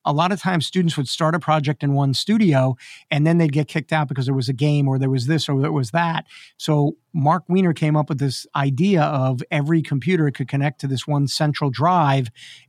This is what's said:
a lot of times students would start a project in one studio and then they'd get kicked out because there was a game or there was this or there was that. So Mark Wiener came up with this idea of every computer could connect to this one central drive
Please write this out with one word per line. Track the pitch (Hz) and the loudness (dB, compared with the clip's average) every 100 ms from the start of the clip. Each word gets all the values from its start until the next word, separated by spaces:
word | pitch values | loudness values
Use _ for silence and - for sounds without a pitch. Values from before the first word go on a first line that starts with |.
a | - | -4
lot | 147 175 | 0 0
of | 196 | -2
times | 185 175 - | -2 -2 -2
students | 185 170 151 | -2 0 -2
would | 131 | -4
start | - 156 170 | -2 -2 0
a | |
project | - 156 143 147 | 0 0 0 -2
in | 143 | 0
one | 139 139 127 | 0 0 0
studio | - 220 202 135 131 127 - - - | 0 2 4 4 2 -2 -10 -20 -6
and | 147 156 | 0 2
then | 170 | 4
they'd | 160 | 2
get | 139 147 | 0 -2
kicked | 156 131 | -4 -2
out | 160 139 | -2 -2
because | 139 131 | -2 -2
there | |
was | 135 123 | -2 -2
a | |
game | 123 147 147 139 | -2 0 2 2
or | 135 | 0
there | 135 | 0
was | 131 120 | 0 0
this | 160 - | -2 0
or | 139 | -2
there | 143 | 0
was | 151 123 | -2 -2
that. | 170 170 160 - - - - | -2 -2 -2 -8 -16 -20 -8
So | - 151 143 - _ | 0 2 2 -2 _
Mark | 165 139 175 - | -2 0 0 0
Wiener | 185 185 | 2 2
came | 156 156 151 | 2 2 2
up | 143 | 0
with | 143 | -2
this | 139 120 - 147 | -2 -4 -6 -4
idea | 139 131 190 180 | -2 2 2 4
of | 147 143 131 127 - | 2 0 0 -2 -2
every | 151 143 165 | -2 2 0
computer | 139 139 151 180 151 | 0 -2 0 2 0
could | 123 131 | -2 -4
connect | 139 143 - | -2 -2 -2
to | 139 | -4
this | 131 - | -4 -2
one | 143 139 | -2 0
central | - 151 143 147 | 0 -2 0 -2
drive | 117 160 180 147 135 120 - - - | 0 2 2 2 2 -2 -8 -20 -20